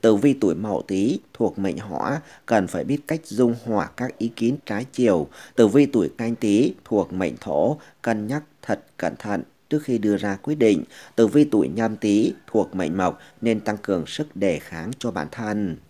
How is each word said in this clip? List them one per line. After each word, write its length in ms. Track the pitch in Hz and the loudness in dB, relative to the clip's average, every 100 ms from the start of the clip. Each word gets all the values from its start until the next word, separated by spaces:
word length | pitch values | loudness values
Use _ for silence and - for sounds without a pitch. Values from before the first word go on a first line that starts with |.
Tử 160 | 113 104 | 6 6
vi 160 | 143 135 | 4 2
tuổi 140 | 101 | 0
Mậu 280 | 82 107 90 - | 0 -2 -4 -2
Tý 340 | 95 104 175 _ | 0 0 0 _
thuộc 240 | - 113 - | -2 -2 0
mệnh 200 | 95 80 | -4 -4
Hỏa 420 | 104 78 - 160 - - - | -8 -6 -4 -4 -8 -20 0
cần 200 | 113 90 | 0 0
phải 180 | 87 | -4
biết 140 | 76 143 - | -4 -6 -4
cách 140 | 160 | -8
dung 300 | - 104 123 117 | -6 0 2 0
hòa 240 | 113 104 - - | -2 -2 -2 -6
các 220 | 123 - | -8 -6
ý 100 | 117 - | -8 -2
kiến 200 | 117 143 - | -2 -2 -6
trái 200 | 104 131 | -8 -8
chiều. 360 | - 123 87 71 - - | 0 2 2 -2 -10 -10
Tử 140 | - 110 | 4 6
vi 180 | 123 139 | 6 4
tuổi 240 | 120 80 - | 2 0 -2
Canh 160 | 117 | -6
Tý 400 | 117 110 101 147 - | -2 2 4 2 -2
thuộc 280 | - 107 87 | -2 -2 0
mệnh 240 | 92 90 60 | -2 -4 -6
Thổ 400 | - 73 90 151 - _ | -4 0 0 -2 -10 _
cân 240 | - 110 107 | -4 -4 -4
nhắc 160 | 143 - _ | -6 -8 _
thật 180 | - 110 - _ | -6 -6 -6 _
cẩn 200 | - - | -6 -6
thận 260 | 104 98 - _ _ | -6 -6 -6 _ _
trước 120 | 151 | -4
khi 160 | 147 120 | -2 0
đưa 180 | 104 101 | 2 0
ra 220 | 104 98 | -2 -6
quyết 120 | - | -6
định. 300 | 151 113 92 - - - - | 2 4 4 -2 -16 -10 2
Tử 100 | 113 | 4
vi 180 | 147 | 6
tuổi 240 | 147 107 67 | 4 4 0
Nhâm 280 | 90 113 107 | 0 -4 -2
Tý 360 | 107 104 113 - - | 0 2 2 -4 -2
thuộc 280 | 110 90 | -2 0
mệnh 220 | 92 82 90 | -2 -4 0
Mộc 220 | 92 - - _ | -2 -2 -16 _
nên 200 | 117 110 | -2 -2
tăng 160 | 107 104 | -2 -6
cường 300 | - 92 78 | -2 -4 -4
sức 300 | - 151 - | -8 -10 -2
đề 220 | 98 78 | -2 -2
kháng 320 | - 82 87 127 | -6 -10 -10 -8
cho 120 | 120 | -6
bản 160 | 92 73 | -6 -8
thân. 440 | - 107 104 98 76 | -8 -6 -4 -4 -6